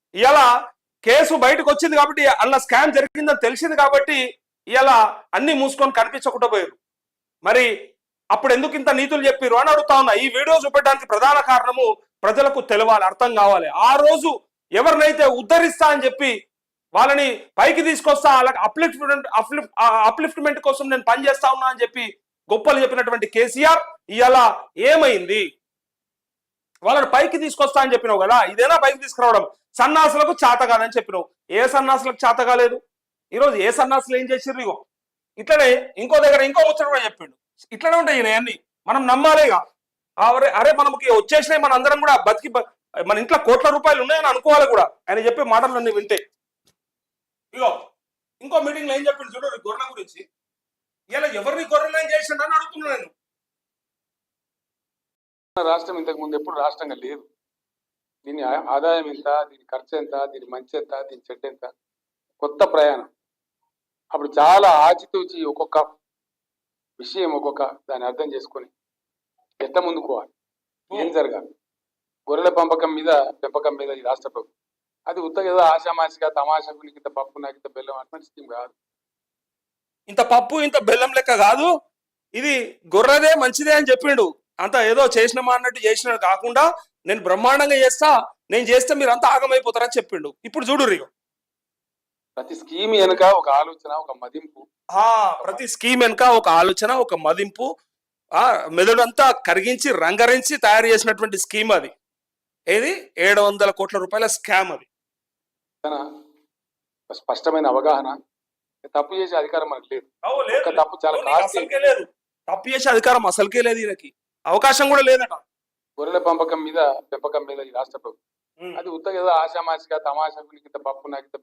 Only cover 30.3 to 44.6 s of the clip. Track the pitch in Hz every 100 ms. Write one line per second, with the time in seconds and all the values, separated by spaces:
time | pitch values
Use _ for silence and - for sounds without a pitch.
30.3 | - 254 247 240 226 226 226 214 185 170
31.3 | _ - 202 254 277 262 254 254 - 240
32.3 | 233 247 247 240 247 _ _ _ _ _
33.3 | 220 285 214 202 240 262 269 254 254 254
34.3 | 262 269 254 214 151 _ _ _ _ _
35.3 | - 214 302 262 254 - 190 247 302 285
36.3 | 277 269 320 311 302 285 269 214 - 151
37.3 | _ _ _ - 220 320 339 311 269 220
38.3 | 220 240 180 _ _ - 262 254 262 311
39.3 | 311 285 180 - _ _ _ _ - 226
40.3 | 254 269 202 277 302 277 269 262 220 208
41.3 | 302 302 311 285 254 285 294 294 254 208
42.3 | 220 294 240 - _ _ - 175 214 240
43.3 | 311 226 254 294 285 311 277 262 311 294
44.3 | 247 302 294